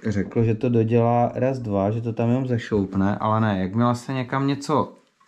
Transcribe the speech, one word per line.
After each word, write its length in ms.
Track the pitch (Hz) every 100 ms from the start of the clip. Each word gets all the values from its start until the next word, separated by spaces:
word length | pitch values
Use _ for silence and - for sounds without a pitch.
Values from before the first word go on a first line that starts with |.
| 113
řekl, 360 | 98 92 120
že 120 | 113 110
to 140 | 127
dodělá 600 | 117 110 117 117 120 120 117
raz, 240 | 131 127
dva, 320 | 113 101 98
že 100 | 113
to 120 | 117
tam 160 | 104 117
jenom 180 | 127 127
zešoupne, 720 | 117 - 104 95 95 98 -
ale 240 | 110 110
ne. 180 | 110 95
Jakmile 360 | 92 113 120 120
se 180 | -
někam 340 | 135 123 135 139
něco 480 | 139 - 135 - - _ _